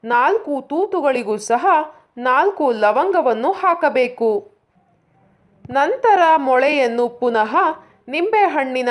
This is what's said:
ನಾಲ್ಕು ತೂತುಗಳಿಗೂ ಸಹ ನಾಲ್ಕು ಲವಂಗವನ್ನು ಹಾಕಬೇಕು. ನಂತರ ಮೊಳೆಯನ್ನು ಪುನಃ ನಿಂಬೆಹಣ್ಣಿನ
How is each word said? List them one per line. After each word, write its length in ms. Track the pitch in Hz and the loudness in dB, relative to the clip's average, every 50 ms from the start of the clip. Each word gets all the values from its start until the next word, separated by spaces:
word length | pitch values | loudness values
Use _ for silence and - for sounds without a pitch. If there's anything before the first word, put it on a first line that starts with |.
| - | -4
ನಾಲ್ಕು 580 | 226 226 480 - 320 392 453 427 - 294 269 | -2 0 2 2 2 0 0 -2 -4 -6 -6
ತೂತುಗಳಿಗೂ 760 | 262 - 277 320 381 415 392 359 302 285 262 247 233 196 214 214 | -6 -6 -4 -4 -2 -2 -2 -2 0 0 0 0 -2 -4 -6 -6
ಸಹ 300 | 214 - 226 240 262 392 180 302 311 311 - - _ _ _ 240 | -2 -2 -2 0 2 2 2 2 0 -2 -12 -20 _ _ _ -6
ನಾಲ್ಕು 540 | 240 254 254 269 330 403 392 - 302 269 | -2 0 2 2 2 0 0 0 -2 -2
ಲವಂಗವನ್ನು 800 | 233 214 214 208 214 247 320 381 381 359 302 262 226 220 240 311 | 0 2 2 2 2 2 0 0 0 0 0 0 0 0 -2 -4
ಹಾಕಬೇಕು. 1000 | 392 - - 370 339 339 330 294 - 254 254 240 247 - 233 226 214 202 - - _ _ _ _ _ _ _ _ _ _ _ _ _ _ _ _ _ _ _ _ _ _ _ - | -4 0 0 -2 0 0 0 -2 0 0 -2 -2 -2 -2 -2 -2 -2 -2 -6 -10 _ _ _ _ _ _ _ _ _ _ _ _ _ _ _ _ _ _ _ _ _ _ _ -4
ನಂತರ 500 | 247 269 285 320 494 539 - 453 415 381 339 320 320 | -2 0 0 0 -2 0 2 2 4 4 6 4 4
ಮೊಳೆಯನ್ನು 760 | 320 277 269 254 254 262 285 302 285 262 240 226 240 240 240 | 2 2 2 2 2 2 2 2 2 0 0 0 -2 -4 -4
ಪುನಃ 460 | 240 - 254 247 233 254 214 214 233 320 370 311 311 - - _ _ _ _ - | -4 -4 -4 -2 0 0 -2 0 0 0 0 0 -2 -6 -14 _ _ _ _ -8
ನಿಂಬೆಹಣ್ಣಿನ 840 | 254 311 349 427 440 427 403 359 294 302 269 262 254 254 254 247 | -4 -4 -2 0 2 2 2 2 0 -2 -4 -2 -4 -4 0 0